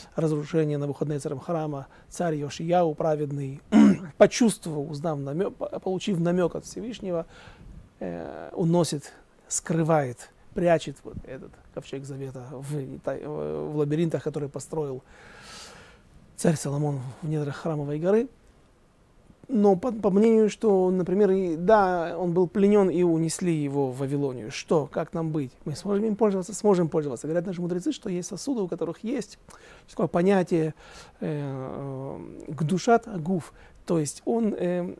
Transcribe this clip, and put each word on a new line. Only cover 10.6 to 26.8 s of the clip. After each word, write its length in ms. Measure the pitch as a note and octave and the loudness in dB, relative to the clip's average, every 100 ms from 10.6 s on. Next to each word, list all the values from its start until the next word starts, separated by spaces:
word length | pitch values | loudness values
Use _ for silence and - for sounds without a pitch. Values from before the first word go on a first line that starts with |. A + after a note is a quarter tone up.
| F3 E3 - C#3 - | 2 2 0 -12 -14
вот 100 | - - | -14 -14
этот 260 | C3+ - - - | -14 -16 -20 -16
ковчег 300 | - - C#3 | -14 -10 -10
завета 420 | C3+ C3+ C3+ C3 B2 | -10 -10 -12 -12 -14
в, 220 | C3+ C#3 | -12 -8
в, 960 | D3 C3+ C#3 - C#3 - D3+ D3+ D3+ D3+ | -6 -8 -8 -8 -8 -8 -6 -6 -6 -4
в 60 | D3+ | -2
лабиринтах, 440 | D3 D3+ E3+ D3+ | -2 0 0 -2
который 280 | D3+ D3+ C#3+ | -4 -6 -8
построил 520 | C#3+ - D#3+ D3 C3 - - - - - - - - - - _ - - - | -10 -10 -6 -6 -8 -14 -20 -20 -20 -20 -18 -18 -20 -20 -20 _ -20 -20 -4
царь 220 | F3+ D#3 | 0 0
Соломон 420 | D3 C#3+ D3 C#3 B2+ A#2 | -2 -2 -2 -4 -8 -10
в 80 | D#3+ | -6
недрах 260 | D#3 C#3+ C3+ | -4 -4 -6
храмовой 420 | E3+ D3+ C#3+ D3 | -6 -4 -4 -2
горы. 300 | E3+ G#3+ B3+ - _ _ _ _ _ _ _ _ - _ - | 2 2 0 -6 _ _ _ _ _ _ _ _ -20 _ -4
Но 300 | C4+ D4+ F#3 | 4 6 6
по, 160 | C4+ | 2
по 180 | A3+ G3+ | 0 2
мнению, 380 | F#3+ A3+ A3 G#3+ | 4 6 6 4
что, 420 | - A3+ F#3+ F#3 | 2 2 4 4
например, 400 | F#3 F3 F#3 G#3 | 2 2 4 4
и, 240 | F#3+ F#3 D#3 | 4 0 0
да, 600 | F3 A3 F#3+ F3+ E3+ E3+ | 4 6 6 2 -2 -2
он 140 | F3 | 0
был 140 | E3+ F3 | 2 2
пленен 420 | G#3+ G3 G#3 F#3+ | 4 6 6 6
и 140 | D#3+ | 4
унесли 500 | F3+ E3 D#3+ - F3+ | 4 4 0 -2 0
его 360 | D#3+ C#3+ C#3+ C3+ | 0 0 0 0
в 100 | B2+ | -2
Вавилонию. 520 | C#3 C#3+ C#3+ B2+ A2 | -2 -2 -2 -4 -8
Что? 340 | - - E3+ C#3 | -10 0 2 2
Как 280 | - D#3+ | -4 -4
нам 180 | E3+ E3 | -4 -4
быть? 200 | D#3 C3 - | -2 -4 -8
Мы 120 | - C#3+ | -10 -8
сможем 300 | G3+ G3+ A3 | -2 0 0
им 100 | G3+ | 2
пользоваться? 360 | G#3+ F#3+ F3 | 2 2 -4
Сможем 360 | G#3 G#3 F#3 | 0 2 4